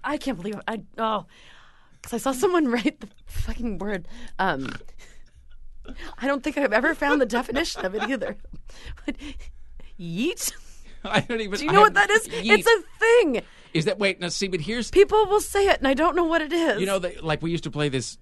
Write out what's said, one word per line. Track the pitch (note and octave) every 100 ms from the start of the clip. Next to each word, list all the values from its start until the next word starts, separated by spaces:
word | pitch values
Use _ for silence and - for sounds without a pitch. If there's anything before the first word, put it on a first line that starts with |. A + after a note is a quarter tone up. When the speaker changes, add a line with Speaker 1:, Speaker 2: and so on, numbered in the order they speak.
Speaker 1:
I | C4 D4
can't | C#4 F#3
believe | F#3 G3+
it. | -
I, | A3+ - -
oh, | A3 G#3+ F3+ - - - - - - -
'cause | -
I | A#3
saw | C4+
someone | C4 F#4 F4+ C#4+
<laughs> |
write | A#3 B3+ -
the | - -
fucking | - - - - A#3 F3+
word. | G3+ G3 D#3+ A#3 B3 -
Um, | F#3+ C#3+ B2+ - - - - - - - - - - - - - - -
I | C4+
don't | C#4+
think | D#4 C#4+
I've | C#4
ever | G#3+ C#4+
found | D#4 C#4+ D4
the | A#3+
definition | A#3+ B3 C4+ B3+ - F#3+
of |
it | G3
either. | G#3+ C4 - G#3 - - - - - - -
But | - D4 - - - - - - -
yeet? | E3+ E3+ D4 - - - - - - -
Speaker 2:
I | F#3+ G#3
don't | - A#3
even | G#3 G3+
Speaker 1:
Do |
you | D4+
Speaker 2:
I |
Speaker 1:
know | G4
what | G#4+ G4+
Speaker 2:
have | G4+
Speaker 1:
that |
is? | A4 A4
Speaker 2:
yeet. | A#4 G#4 G#4
Speaker 1:
It's | A4+
a | A4 - -
thing. | A4 A#4+ F4 A3+ - - -
Speaker 2:
Is | D#3+ D#3+
that, | G3
wait, | G3+ F#3
now | F3+
see, | - G3
but | F3+
here's | D3+ A#3 G#3+
Speaker 1:
People | F4 G4 G#4+ G4+
will | G#4
say | - G4+ G4
it, | -
and | C4+
I |
don't | C4+ E4
know | E4+
what | E4 E4
it | D4+
is. | E4+ E4 A3
Speaker 2:
You | F#3+
know, | G3
they, | F3 -
like, | D#3+ D3+
we | E3
used | E3
to | D#3+
play | D3 D3
this | C3 A2+ -